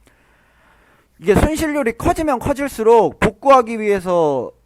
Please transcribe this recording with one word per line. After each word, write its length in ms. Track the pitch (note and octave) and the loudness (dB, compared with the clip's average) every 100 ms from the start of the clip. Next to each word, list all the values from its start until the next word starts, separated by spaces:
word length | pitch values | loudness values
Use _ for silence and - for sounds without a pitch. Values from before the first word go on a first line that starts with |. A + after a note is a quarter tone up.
| _ _ _ _ _ _ _ _ _ _ _ _ | _ _ _ _ _ _ _ _ _ _ _ _
이게 160 | E3 | 0
손실률이 640 | F#3+ D4 D#4 D#4 D4 A#3 A3+ | 2 2 0 -4 -2 -4 -2
커지면 400 | E4 E4+ D#4 B3 | -4 -2 -2 -4
커질수록 800 | C4 C4 C#4 - A3 A#3 E3+ A#2+ | -4 -4 -6 -2 4 4 4 0
복구하기 600 | G3+ - C4+ C4 A3+ A3+ | -4 -2 2 2 2 -4
위해서 720 | G#3+ G3+ F3 F3 D#3 C3+ G#2 - | -2 -2 0 0 0 -2 -6 -12